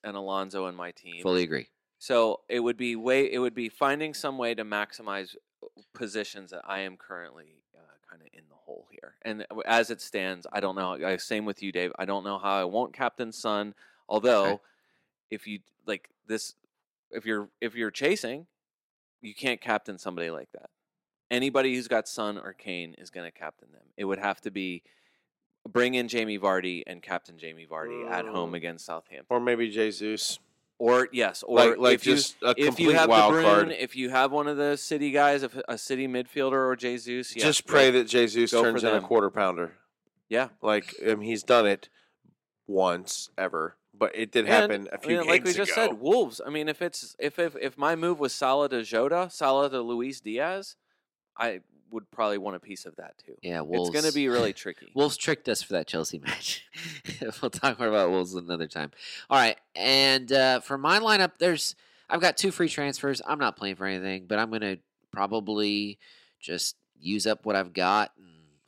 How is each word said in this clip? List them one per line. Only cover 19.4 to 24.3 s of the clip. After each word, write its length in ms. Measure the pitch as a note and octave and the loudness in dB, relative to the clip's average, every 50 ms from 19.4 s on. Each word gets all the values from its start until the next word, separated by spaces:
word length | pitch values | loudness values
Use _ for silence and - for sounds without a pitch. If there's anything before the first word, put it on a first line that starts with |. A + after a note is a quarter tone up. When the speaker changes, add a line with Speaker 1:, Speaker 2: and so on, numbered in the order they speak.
| C3+ C3 A#2+ - | -2 -2 -2 -2
Speaker 1:
captain 380 | - B2 G#2+ G#2 - G#2+ F#2+ F2+ | -2 -2 -2 -2 -2 -6 -12 -10
somebody 320 | - F#2+ F2+ E2+ E2+ E2 | -10 -10 -8 -6 -6 -6
like 200 | D#2+ C#2 - _ | -6 -10 -12 _
that. 180 | - - - - _ _ _ _ _ _ _ _ _ _ _ - | -20 -20 -20 -20 _ _ _ _ _ _ _ _ _ _ _ -4
Anybody 440 | A#2+ B2 C3 C#3 A#2+ C3+ C3+ C3 B2 | -2 -2 0 0 2 2 2 2 0
who's 120 | B2+ A#2 | -2 -2
got 220 | A2+ B2 A2 - - | -2 -2 -2 -2 -4
Son 300 | - B2 G#2+ G#2 G#2 G2 | -8 -6 -6 -6 -6 -8
or 160 | - F#2+ F#2 | -12 -16 -18
Kane 400 | _ - G2+ F2+ F2 E2+ E2 - | _ -12 -10 -8 -8 -10 -12 -16
is 160 | - F2+ F2 | -20 -20 -18
gonna 200 | - F2+ E2+ E2+ | -16 -14 -16 -16
captain 420 | _ - D#2+ D#2 _ _ _ _ | _ -14 -14 -14 _ _ _ _
them. 120 | D#2 A1 _ _ - - | _ -20 _ _ -10 -6
It 80 | G#2 | -4
would 120 | F#2+ G2 F#2+ | -4 -2 -2
have 220 | G#2 G2+ | -2 -4